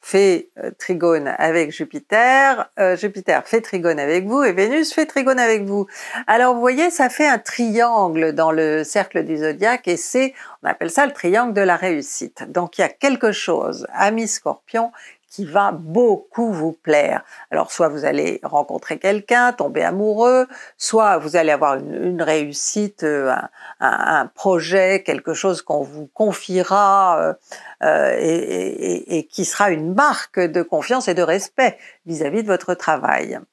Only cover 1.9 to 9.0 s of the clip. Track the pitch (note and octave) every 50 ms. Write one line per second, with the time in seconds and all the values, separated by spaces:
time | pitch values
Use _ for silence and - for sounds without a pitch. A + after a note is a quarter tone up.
1.9 | - D3 C#3 _ - G#3+ A#3 B3 C4 C4+ C#4 C4+ C4 A3+ - - _ - G3+ F#3
2.9 | F#3 F3+ F#3+ G#3 G3+ G3+ F#3 - E3+ C#3 - - - A#3 A3+ - - F#3 E3 E3+
3.9 | E3 D3+ C#3+ C#3+ D#3+ F3+ F#3+ G3+ A#3 C#4 C#4+ B3 F3+ F3+ F#3+ A3 C4 D#4 D#4+ D4+
4.9 | - - D#4 D#4 - C#4 C4+ B3+ C4 B3+ B3 A3+ A3 G#3+ G3+ G3 G3+ G3+ G3 G3
5.9 | - - - - - - B3 - G#3+ A3+ B3 B3+ B3 A#3+ A#3 B3 B3+ B3+ D#4+ F4+
6.9 | E4+ - C#4 B3 B3+ - D4+ D4+ C4 A3 G#3+ - - - A#3+ A3+ G#3 A3+ A#3 A#3+
7.9 | A#3 A3 G3 F3 D#3+ D#3+ D#3+ D#3+ D3+ D3 E3 D#3+ D#3+ D#3 D#3+ D#3 D3+ D#3 D#3 D3+
8.9 | - G#3